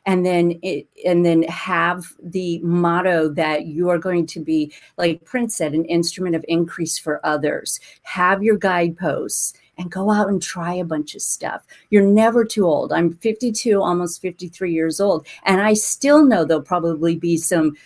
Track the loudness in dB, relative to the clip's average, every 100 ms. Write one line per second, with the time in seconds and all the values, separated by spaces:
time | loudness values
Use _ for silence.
0 | -2 0 2 2 2 0 -6 -8 -8 -6
1 | 0 2 4 4 0 -4 -4 0 0 -2
2 | -10 -18 -10 -6 -4 -4 0 2 2 2
3 | 2 2 0 0 -2 -2 -4 -2 0 0
4 | 0 -2 -2 -6 -2 -2 -2 -8 -16 -4
5 | -2 -4 _ -4 -4 -4 -2 -2 0 -2
6 | -2 -4 -4 -4 -2 -2 -2 -4 -6 -6
7 | -6 -4 -2 -2 -2 -4 -6 -10 -12 -20
8 | -10 -2 0 2 2 2 0 0 0 -2
9 | -4 -4 -6 -6 -6 -10 _ -12 -10 -4
10 | 0 0 0 -2 -4 -6 -6 -6 -4 -6
11 | -6 -8 -8 -6 -8 -10 -14 -20 _ 4
12 | 6 6 6 4 0 0 2 2 0 0
13 | 0 0 -4 -2 -4 -2 0 2 2 0
14 | -4 -6 -10 -10 -14 -8 -4 0 -2 0
15 | 0 0 -4 -6 0 2 4 2 0 0
16 | 6 6 8 6 2 0 0 -2 0 0
17 | 0 0 0 0 0 2 0 -2